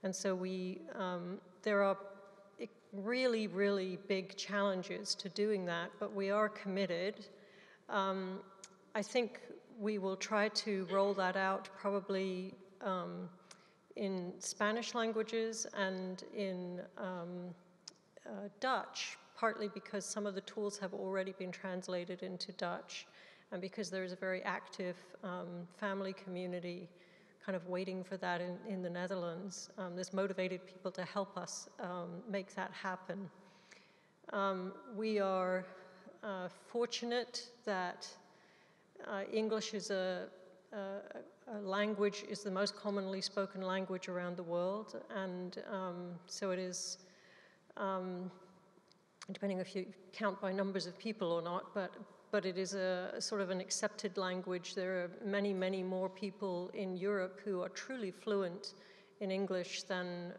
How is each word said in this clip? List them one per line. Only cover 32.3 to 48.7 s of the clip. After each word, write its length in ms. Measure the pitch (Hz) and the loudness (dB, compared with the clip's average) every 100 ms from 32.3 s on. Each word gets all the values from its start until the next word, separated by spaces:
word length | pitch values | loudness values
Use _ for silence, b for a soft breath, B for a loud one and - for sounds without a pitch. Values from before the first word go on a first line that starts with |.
make 240 | 196 190 | -2 -2
that 160 | - 190 | -4 -4
happen. 580 | 190 196 185 - 185 190 - B B B B B B B B - | -2 -4 -4 -4 -6 -6 -12 B B B B B B B B -4
Um, 400 | 208 196 190 185 - 277 | 2 2 2 -2 -6 -10
we 240 | 214 220 214 | -2 2 4
are, 480 | 190 190 185 185 180 B B B B - | 4 4 4 2 0 B B B B -10
uh, 260 | 220 190 180 - - | -6 -4 -4 -8 -4
fortunate 800 | 240 233 - 240 240 233 - - - | 0 2 0 0 0 0 -4 -8 -8
that, 420 | - 190 180 - - - - B B B B B B - - | 0 2 0 -2 -10 -14 -20 B B B B B B -12 -4
uh, 140 | 202 202 | -2 0
English 420 | 220 220 220 208 | 2 2 2 0
is 160 | 208 185 | -4 0
a, 380 | 196 185 180 185 - - - - | 2 2 0 -4 -10 -20 -20 -12
a, 840 | 220 196 196 202 233 240 - - 214 | -6 -6 -6 -8 -12 -12 -16 -10 -6
a 20 | |
language, 600 | 202 196 208 202 202 202 - | 0 2 4 6 4 2 -6
is 140 | 202 | -4
the 60 | 208 | -2
most 240 | 185 202 - | 2 2 2
commonly 440 | 214 202 190 190 | 0 0 0 0
spoken 420 | 196 - 190 196 | 0 0 0 0
language 460 | 185 190 185 185 185 | 0 0 0 -2 -2
around 280 | 180 180 175 | -2 -2 -2
the 80 | |
world, 580 | 170 175 180 202 214 - - | 0 2 4 2 -2 -8 -6
and, 500 | 214 190 180 180 - - | -2 -2 -2 -4 -6 -4
um, 420 | 196 185 175 175 175 - | -2 -2 -4 -6 -8 -8
so 260 | - 202 | -2 0
it 80 | 185 | 0
is, 380 | 185 180 - - B B B B B B B - | 0 -2 -4 -6 B B B B B B B -2
um, 540 | 196 190 185 180 185 B B B B | 0 0 -2 -4 -6 B B B B